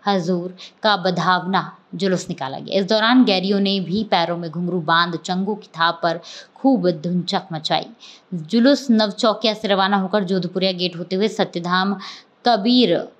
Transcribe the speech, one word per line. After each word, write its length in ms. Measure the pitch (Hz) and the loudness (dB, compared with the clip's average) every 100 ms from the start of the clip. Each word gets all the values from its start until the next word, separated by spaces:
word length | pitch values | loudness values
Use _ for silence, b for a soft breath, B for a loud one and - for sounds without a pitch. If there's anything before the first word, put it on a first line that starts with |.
| - | 0
हजूर 480 | 196 170 180 180 180 B _ | 0 0 -2 -4 -12 B _
का 140 | 220 202 | 0 2
बधावना 800 | 180 170 165 180 180 190 160 - _ 170 | 0 0 2 2 2 -2 -2 -14 _ -4
जुलूस 340 | 196 180 - | -2 -2 -4
निकाला 300 | 160 131 135 | -8 -8 -8
गया। 200 | 139 196 | -2 -2
इस 60 | 190 | 0
दौरान 380 | 220 220 254 | 2 4 6
गैरियों 360 | 214 190 190 202 | 6 2 2 0
ने 200 | 196 196 | 0 -2
भी 240 | 165 190 | -2 -4
पैरों 340 | 220 185 170 170 | 0 0 0 -4
में 140 | 170 | -6
घुंघरू 300 | 165 175 180 | -6 -4 -4
बांध 340 | 156 165 175 165 | 0 2 2 -4
चंगू 400 | - 185 196 208 | -4 -4 -2 -6
की 120 | - | -10
थाप 320 | 160 165 170 | -2 -2 0
पर 160 | 170 165 B B B _ | -2 -2 B B B _
खूब 340 | 269 254 180 | 2 4 2
धुनचक 500 | 165 170 180 175 190 180 | 0 -2 -4 -2 -4 -4
मचाई। 320 | 160 160 160 - - B B _ | -10 -2 -2 -2 -16 B B _
जुलूस 540 | 175 156 233 240 277 - | -10 -2 4 4 4 4
नवचौकिया 640 | 220 214 196 233 208 226 | 2 2 2 0 2 -2
से 140 | 214 208 | -2 0
रवाना 300 | 196 190 202 | 2 2 2
होकर 260 | 190 214 | 0 0
जोधपुरिया 480 | 185 185 175 185 190 | 0 -2 -2 -2 -2
गेट 260 | 180 180 170 | -2 -4 -6
होते 180 | 175 190 | -6 -2
हुए 120 | 214 | -2
सत्यधाम 680 | 214 180 180 175 180 196 196 B B B _ 240 | -2 -4 -4 -2 0 0 -4 B B B _ 0
कबीर 600 | 220 202 247 220 160 123 | 2 4 4 4 2 -2